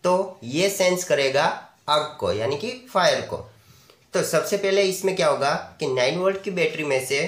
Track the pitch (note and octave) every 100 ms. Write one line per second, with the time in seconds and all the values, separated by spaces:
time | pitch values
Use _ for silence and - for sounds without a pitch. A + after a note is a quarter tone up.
0 | F3+ F#3 G3 - A#2 C#3+ G3 F#3+ F#3 F3+
1 | - C#3+ C3+ C3+ D#3+ - - _ - D3+
2 | D3 - F#2 G2 C3 C#3+ A3+ B3+ - G3
3 | E3+ C3 A2+ - - - _ - _ -
4 | _ F#3 D#3+ D#3+ - G3 G3 G3 G3 F#3
5 | F#3+ F3+ D#3+ C3+ C#3 E3 - - D3 B2+
6 | B2+ E3+ F#3 G3 G#3+ F3+ D#3 D#3 D3 C3+
7 | C3 C#3